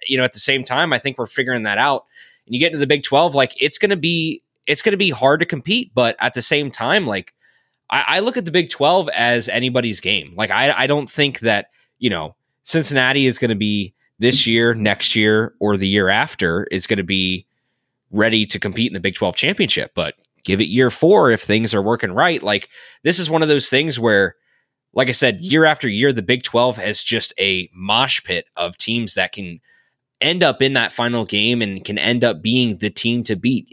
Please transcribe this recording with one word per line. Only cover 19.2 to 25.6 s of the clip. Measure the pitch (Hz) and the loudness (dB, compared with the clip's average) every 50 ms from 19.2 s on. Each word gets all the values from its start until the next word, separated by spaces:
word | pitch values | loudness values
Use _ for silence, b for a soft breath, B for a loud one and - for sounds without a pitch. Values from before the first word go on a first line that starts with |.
| 110 92 90 | -2 -2 -2
championship, | - - 143 202 - 196 107 - - 69 - _ | -2 -2 -2 -2 -2 -2 -2 0 -4 -4 -6 _
but | - 82 76 - _ _ _ _ _ _ | -6 -6 -6 -6 _ _ _ _ _ _
give | - 90 95 | -2 0 0
it | 107 78 | 0 0
year | 95 123 131 123 | 2 2 2 2
four | - - - 165 202 202 170 131 113 | 2 2 4 4 6 6 6 4 2
if | 107 - | 2 0
things | - 104 110 113 110 - | 0 0 0 0 0 -2
are | 104 98 | 0 0
working | 107 117 113 - 101 90 | 0 0 0 -2 -4 0
right. | 107 113 175 170 - | 0 2 2 0 -2
Like, | - 101 104 101 - B B B B B B B B | -2 -2 -2 -2 -2 B B B B B B B B
this | 147 170 175 | 0 0 0
is | 185 151 | 0 0
one | 160 160 160 | 0 0 2
of | 151 | 4
those | 147 143 - - | 2 2 2 2
things | - 135 151 165 131 117 | 2 2 0 0 -2 0
where, | 113 117 107 98 98 87 - _ _ _ _ _ _ _ _ _ _ _ _ | 2 4 4 4 4 2 0 _ _ _ _ _ _ _ _ _ _ _ _
like | - 135 123 | 0 0 0
I | 123 | 2
said, | - - 127 107 95 | 2 2 0 0 0
year | 170 190 139 156 | -4 0 2 4